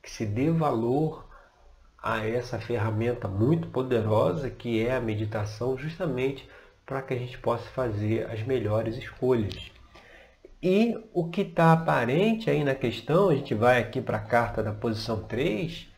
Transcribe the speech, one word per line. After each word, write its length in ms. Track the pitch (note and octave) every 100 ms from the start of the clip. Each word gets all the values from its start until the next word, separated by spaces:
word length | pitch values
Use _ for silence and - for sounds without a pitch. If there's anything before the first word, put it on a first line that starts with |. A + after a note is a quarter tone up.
Que 80 | -
se 160 | - A2
dê 240 | G#2 C#3+
valor 760 | E3 D3+ A#2+ A#2 C3+ D#3 D3 - - - _ - - - _
a 240 | - A2+ G#2+
essa 320 | A#2+ B2 A2
ferramenta 720 | G#2+ A#2+ A2 G#2+ A#2 B2 G#2+
muito 400 | G2 A#2 E3 E3
poderosa 800 | B2 C3 A#2+ G#2+ G#2+ D3+ E3+ C3
que 360 | - B2 A2+ A#2
é 100 | C3
a 60 |
meditação, 760 | A2+ G#2 G#2+ G#2+ G#2 - B2 C3
justamente 720 | D3+ - F3 B2 C3 C#3 - - - _ -
para 160 | C3+
que 120 | C3
a 40 | B2+
gente 200 | B2 -
possa 280 | - A#2 -
fazer 600 | - B2 G#2 G#2+ A2+ -
as 100 | A2
melhores 520 | A2 C3 G#2 G#2+ C#3 -
escolhas. 720 | - - B2+ B2 G2+ - - - - - - - - _ - -
E 340 | F3 F#3+ A#3 - -
o 140 | - E3
que 160 | -
tá 300 | G3 - E3
aparente 760 | E3 E3 D3+ A#2 D3 G#3+ A3 D3
aí 140 | D3
na 100 | C#3+
questão, 540 | C3+ A#2+ G#2+ - D#3+ G3
a 80 | C#3
gente 180 | -
vai 280 | A2 A#2+ B2
aqui 180 | A2 C3
pra 160 | A#2 A#2
carta 460 | G#2+ A#2 A2+ -
da 80 | G#2+
posição 500 | G#2+ A#2+ G#2+ - A2
três 680 | - A2 D#3+ G#3 E3 - -